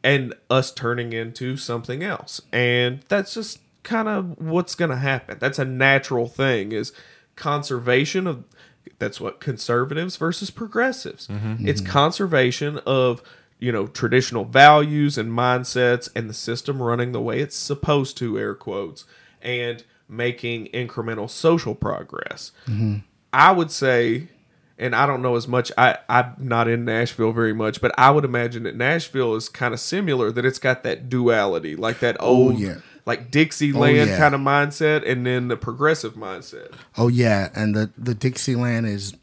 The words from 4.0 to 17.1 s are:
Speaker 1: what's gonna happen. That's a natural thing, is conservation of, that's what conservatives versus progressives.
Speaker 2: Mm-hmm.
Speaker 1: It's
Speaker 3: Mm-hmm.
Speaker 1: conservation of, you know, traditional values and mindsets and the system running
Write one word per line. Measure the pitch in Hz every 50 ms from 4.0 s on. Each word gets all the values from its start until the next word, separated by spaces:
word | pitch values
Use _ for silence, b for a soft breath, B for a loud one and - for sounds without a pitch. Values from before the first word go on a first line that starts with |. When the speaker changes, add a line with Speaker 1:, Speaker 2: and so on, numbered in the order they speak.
| 220 214 208 202 190 175 160 -
Speaker 1:
what's | 160 160 160 180 180 - -
gonna | - 175 160 131 131
happen. | 135 139 135 123 - - 101 -
That's | 120 139 143 -
a | 135
natural | 131 127 127 135 139 139 135 - - 135 120 120 120
thing, | - - 135 135 123 110 98 104
is | 113 107 117 - B B B B B B B B _
conservation | - - 151 147 143 - - 135 120 117 123 127 131 143 147 - 185 190 180
of, | 147 123 - _ b b b b b b _ - _ _
that's | 117 107 - -
what | - 95 - _
conservatives | - 147 120 110 - - 117 120 127 143 151 156 170 185 -
versus | - 156 165 175 - 208 185
progressives. | - - 233 208 - 220 240 262 254 262 - - - - - -
Speaker 2:
Mm-hmm. | 104 104 107 110 110 113 107 104
Speaker 1:
It's | 104 104
Speaker 3:
Mm-hmm. | 98 92
Speaker 1:
conservation | 92 139 143 160 180 - 202 180 165 135 127 123 123 - 151 147 151 143 -
of, | - 135 131 127 127 120 120 b b b b b b b _
you | 120 123
know, | 117 104 101
traditional | 117 - - - 113 120 131 131 - 120 113 101
values | 117 117 135 139 147 151 151 151 151 151 151 147 143 143 123
and | 110 117
mindsets | 117 117 123 127 127 127 127 - - 127 123 120 123 120 - - _
and | 107 113 107
the | 107
system | - - - 117 120 - - 139 135
running | 123 117 117 120 123 123